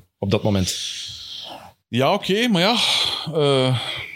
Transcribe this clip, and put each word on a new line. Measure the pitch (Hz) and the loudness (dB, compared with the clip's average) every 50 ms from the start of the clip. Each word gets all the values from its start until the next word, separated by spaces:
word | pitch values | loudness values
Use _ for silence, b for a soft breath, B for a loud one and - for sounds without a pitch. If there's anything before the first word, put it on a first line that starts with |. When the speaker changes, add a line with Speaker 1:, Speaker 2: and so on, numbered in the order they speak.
| - _ _ - | -4 _ _ -6
Speaker 1:
op | 104 101 | -2 0
dat | 110 104 - | 0 2 2
moment. | 110 101 95 90 - - - B B B B B B B B B B B B B B B B B B B B _ | 2 2 2 0 0 -4 -6 B B B B B B B B B B B B B B B B B B B B _
Speaker 2:
Ja, | - 113 120 127 151 190 | -4 0 2 2 4 2
oké, | 202 - - 185 214 247 | 2 0 0 0 2 2
maar | 247 202 170 | 2 4 4
ja. | 175 208 240 214 B B B B B B B B B 156 151 | 4 4 2 2 B B B B B B B B B -4 0
Eh, | 160 147 143 139 131 127 131 127 117 B B B B B B B | 2 4 4 4 4 4 2 2 0 B B B B B B B